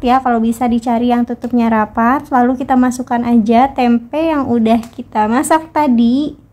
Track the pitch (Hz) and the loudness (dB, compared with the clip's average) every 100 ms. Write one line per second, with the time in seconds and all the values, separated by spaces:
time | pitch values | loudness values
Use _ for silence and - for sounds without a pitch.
0 | 247 262 254 233 226 226 247 233 240 226 | 0 0 0 0 0 -2 -2 -2 -2 -2
1 | 240 240 240 240 240 240 226 220 214 233 | 0 0 -2 -6 -2 0 2 0 -2 0
2 | 233 285 294 254 247 262 269 254 247 247 | 0 0 0 0 0 -2 0 2 2 -2
3 | 247 240 240 240 214 233 269 277 240 240 | -6 -4 0 2 4 2 2 0 0 0
4 | 233 302 330 294 262 240 220 233 - - | -2 -4 -2 -2 -2 0 2 0 -2 -16
5 | - 220 214 240 294 320 320 302 302 233 | -8 -4 0 0 0 0 0 -2 0 2
6 | 233 262 302 - - | 2 0 -4 -10 -20